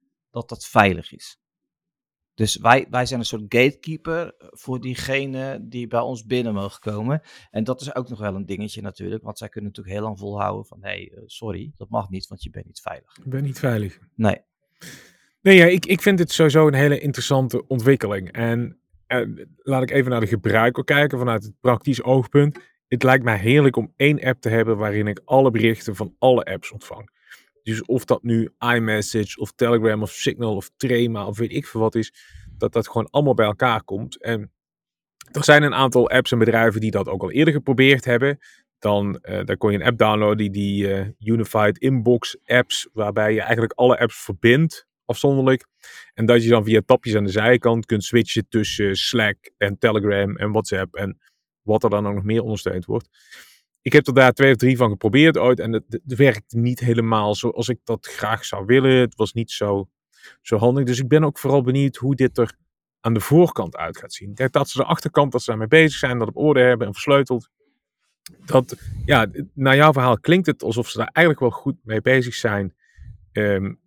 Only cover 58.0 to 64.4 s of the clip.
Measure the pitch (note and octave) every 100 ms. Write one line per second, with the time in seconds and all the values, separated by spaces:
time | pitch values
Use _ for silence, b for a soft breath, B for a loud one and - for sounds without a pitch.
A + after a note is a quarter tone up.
58 | - - G#2 A2+ - G2 G2 C3 C3 C3
59 | A#2+ - G#2+ A#2 A2+ - G#2 G2 F#2+ _
60 | _ b b b - G#2+ A#2 C3+ B2 B2
61 | C3 D3+ D3+ - C3+ C#3 B2 C3+ C#3 -
62 | C3 C3+ B2+ - A2+ - _ _ _ _
63 | A#2 A2+ - D#3 E3+ - F#2 - E2 -
64 | - - G2+ G#2